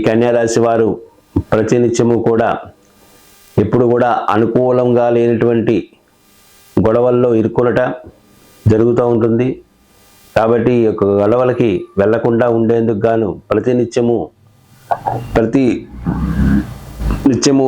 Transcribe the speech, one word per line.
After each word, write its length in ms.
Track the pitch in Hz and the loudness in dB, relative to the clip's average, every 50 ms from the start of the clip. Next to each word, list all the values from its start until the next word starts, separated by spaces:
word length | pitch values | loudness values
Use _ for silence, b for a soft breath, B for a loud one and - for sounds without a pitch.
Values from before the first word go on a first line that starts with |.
| 107 113 | 2 0
కన్యా 220 | 113 113 120 120 120 120 | 0 2 2 2 2 0
రాశి 220 | 117 113 - 120 117 | 0 0 0 0 2
వారు 220 | 117 117 113 113 104 87 - - - _ _ _ _ - - - - | 2 2 2 0 0 -2 -6 -10 -20 _ _ _ _ -6 -6 -4 -2
ప్రతినిత్యము 640 | 107 110 107 - 123 120 120 117 117 - 120 117 117 107 113 117 | -2 0 0 2 2 2 2 0 0 0 0 2 2 0 0 0
కూడా 220 | 113 110 104 101 82 - - - - _ _ _ _ _ _ _ - - - - - - - - - | 0 0 0 0 -2 -4 -8 -16 -20 _ _ _ _ _ _ _ -20 -20 -20 -20 -20 -20 -16 -6 -2
ఎప్పుడు 280 | - 107 101 - 123 123 117 | -2 -2 0 2 2 2 2
కూడా 180 | 120 123 127 120 113 - - - 104 | 2 2 2 2 0 -2 -2 -2 0
అనుకూలంగా 720 | 107 117 110 117 127 127 127 127 127 123 123 120 120 120 120 120 | 0 0 2 2 0 2 2 2 2 2 2 2 2 2 2 2
లేనటువంటి 600 | 117 117 120 120 117 120 120 117 117 110 123 113 90 - - _ _ _ _ _ _ _ _ _ _ _ _ - - - - - | 2 2 2 0 2 0 0 0 0 0 0 -2 -2 -4 -8 _ _ _ _ _ _ _ _ _ _ _ _ -20 -20 -12 -6 -2
గొడవల్లో 520 | - 90 110 113 120 123 123 123 123 123 123 117 113 | 0 0 2 2 2 2 2 2 2 2 2 2 2
ఇరుక్కునట 420 | 107 110 - 123 120 123 104 123 127 135 - - - - - _ _ _ _ _ _ - - - - | 0 0 0 0 0 0 0 0 -2 -4 -6 -10 -14 -20 -20 _ _ _ _ _ _ -20 -10 -4 0
జరుగుతూ 380 | 110 110 110 117 120 120 120 123 120 | 0 2 2 2 2 2 2 0 0
ఉంటుంది. 360 | 120 113 117 113 117 117 123 131 - - - _ _ _ _ _ _ _ _ _ _ - - - - | 0 0 0 0 0 0 -2 -2 -4 -8 -14 _ _ _ _ _ _ _ _ _ _ -20 -12 -6 -2
కాబట్టి 360 | 107 110 113 120 117 120 127 123 120 | 0 0 2 2 2 2 2 2 2
ఈ 20 | 113 107 | 2 0
యొక్క 160 | - 107 101 98 101 101 | 0 0 0 2 2 2
గొడవలకి 500 | 101 107 117 123 131 127 120 120 123 110 92 85 - - - 98 | 2 2 2 2 2 0 0 0 0 0 0 -2 -6 -6 -4 -2
వెళ్లకుండా 460 | 98 107 113 117 117 123 117 113 123 120 113 | 0 0 0 0 0 0 0 0 0 0 0
ఉండేందుకు 440 | 117 113 110 117 117 113 113 110 101 110 | 0 0 0 0 0 0 -2 -2 0 0
గాను 220 | 113 113 113 110 92 85 - - - | 0 0 0 -2 -4 -6 -8 -6 -4
ప్రతినిత్యము, 680 | 104 107 104 123 123 123 120 117 - 123 120 120 117 104 78 - _ _ _ _ _ _ _ _ _ - - - - - - - - - - - - | -4 -2 0 0 0 -2 -2 -2 -2 -2 0 0 -2 -2 -4 -8 _ _ _ _ _ _ _ _ _ -12 -8 -8 -6 -4 -4 -4 -4 -4 -6 -4 -2
ప్రతి 280 | 117 113 110 - 135 131 117 95 - - - - - - - - - - - - 65 67 67 67 69 - - - - - - - - - - 50 - - 139 | -2 -2 0 0 0 0 0 -2 -4 -8 -14 -16 -10 -8 -6 -6 -4 -4 -4 -2 0 0 0 0 0 -2 -6 -12 -18 -18 -18 -12 -8 -6 -4 -4 -2 0 0
నిత్యము 340 | 120 104 - 143 135 139 135 | 0 0 0 0 2 2 2